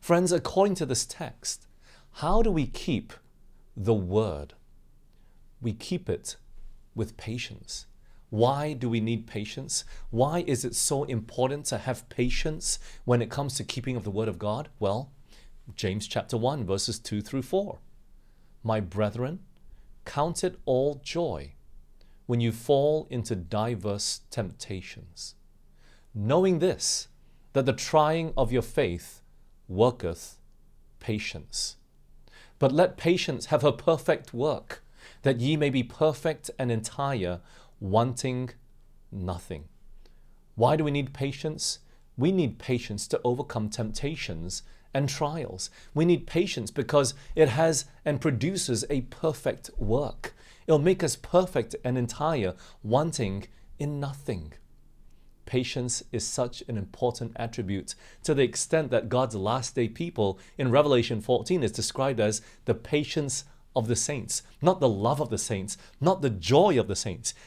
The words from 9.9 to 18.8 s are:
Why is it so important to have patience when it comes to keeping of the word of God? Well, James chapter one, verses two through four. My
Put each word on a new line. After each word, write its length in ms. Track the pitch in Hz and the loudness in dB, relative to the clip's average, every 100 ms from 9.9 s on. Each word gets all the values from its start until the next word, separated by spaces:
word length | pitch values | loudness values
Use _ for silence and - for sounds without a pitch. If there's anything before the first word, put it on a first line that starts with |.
| - - | -12 -6
Why 340 | 113 139 175 - | 2 2 2 0
is 160 | 127 | -2
it 120 | 123 | -2
so 300 | - - 139 | -2 0 0
important 600 | 147 117 113 - 131 143 - | -2 -4 -4 -2 0 0 -4
to 120 | 110 | -4
have 280 | 127 120 - | -4 -6 -8
patience 680 | - 113 - 156 156 - - - - - | -2 2 2 0 -2 -4 -6 -8 -10 2
when 160 | 123 | 2
it 80 | 110 | 2
comes 240 | - 139 | -4 -4
to 100 | - | -4
keeping 320 | 107 - 127 123 | -6 -6 -4 -4
of 80 | |
the 60 | 101 | -4
word 180 | 98 110 | -4 -4
of 100 | 85 | -2
God? 300 | 104 117 147 - | -4 -4 -6 -4
Well, 320 | 98 107 139 - - - - - - | -2 -2 -4 -16 -20 -20 -20 -20 -18
James 320 | - 98 104 - | -6 -4 -2 -4
chapter 300 | 117 - 117 | -6 -2 -2
one, 300 | 120 147 90 | 0 -2 -2
verses 320 | 98 - 113 | -2 -2 -6
two 240 | - 104 | -6 -6
through 200 | 101 135 | -4 -6
four. 360 | 127 190 202 - - - - - - - - - | -2 -2 -2 -8 -16 -20 -20 -20 -20 -20 -20 -10
My 180 | 113 110 | -2 -2